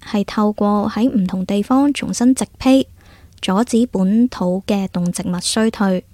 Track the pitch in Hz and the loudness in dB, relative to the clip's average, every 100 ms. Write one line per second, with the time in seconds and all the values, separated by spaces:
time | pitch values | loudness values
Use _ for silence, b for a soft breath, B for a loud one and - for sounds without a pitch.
0 | - 208 196 - 208 208 208 208 208 208 | -4 -4 -2 -2 -2 0 0 0 -2 0
1 | 247 247 185 185 185 202 202 262 285 277 | 0 0 -2 -2 -2 -2 0 2 2 0
2 | - 185 240 262 202 - 262 269 - - | -4 0 2 2 -2 -2 4 4 2 -8
3 | b b b b - 190 240 226 247 - | b b b b -2 -2 0 0 0 0
4 | 185 214 247 - 180 185 - 202 190 180 | 2 2 2 0 -2 -2 -2 -2 -2 -2
5 | 175 175 180 175 - - 220 - 196 180 | -4 -4 -6 -6 -4 0 0 0 0 -2
6 | - | -4